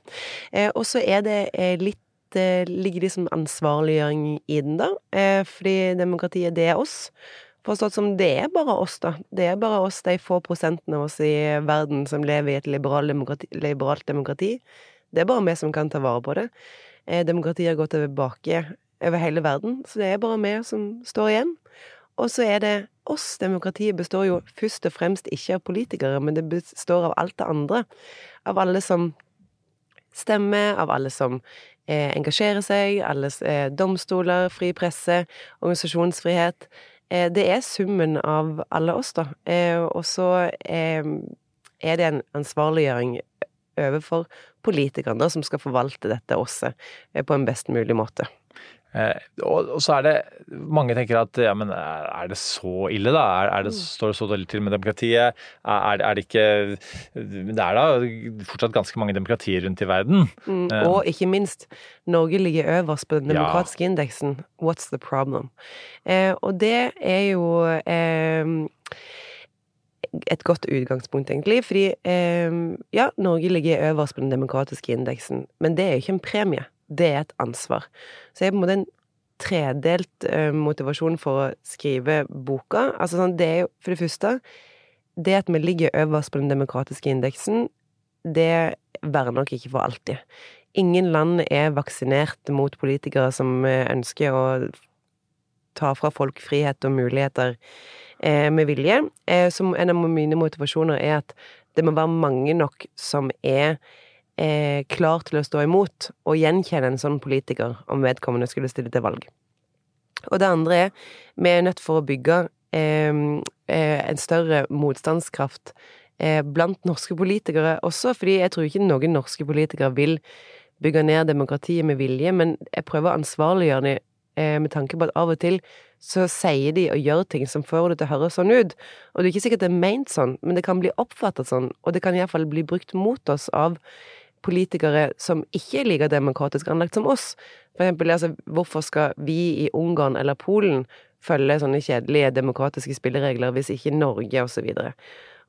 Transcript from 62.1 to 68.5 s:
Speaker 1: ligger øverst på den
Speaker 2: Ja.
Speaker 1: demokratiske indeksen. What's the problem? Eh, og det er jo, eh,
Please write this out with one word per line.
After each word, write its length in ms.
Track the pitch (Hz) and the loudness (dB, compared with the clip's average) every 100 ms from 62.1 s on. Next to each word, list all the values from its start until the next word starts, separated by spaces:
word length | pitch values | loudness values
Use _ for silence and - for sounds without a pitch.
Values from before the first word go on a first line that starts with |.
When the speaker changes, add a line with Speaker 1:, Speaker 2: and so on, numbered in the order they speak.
| 170 165 190 | 2 2 2
Speaker 1:
ligger 240 | 185 160 156 170 | 2 2 2 2
øverst 280 | 165 147 - | 0 -4 -2
på 100 | 156 | -2
den 160 | 139 156 | 0 0
Speaker 2:
Ja. 80 | |
Speaker 1:
demokratiske 400 | 156 165 180 - | 2 0 0 -2
indeksen. 640 | 180 180 139 - 143 135 - - | -2 0 -2 -4 -6 -6 -12 -4
What's 280 | 160 170 - | -2 -2 -6
the 80 | 135 | -10
problem? 520 | - 135 135 127 135 _ - - - - - | -4 -2 -2 -4 -6 _ -20 -20 -20 -10 0
Eh, 280 | 185 190 180 | 2 2 0
og 160 | - 185 | -2 0
det 360 | 214 240 247 - | 2 2 0 -2
er 300 | - 185 202 | 0 2 2
jo, 320 | 185 170 170 165 160 - | 2 2 2 2 0 0
eh, 600 | 170 165 160 160 160 156 | 0 0 0 0 0 0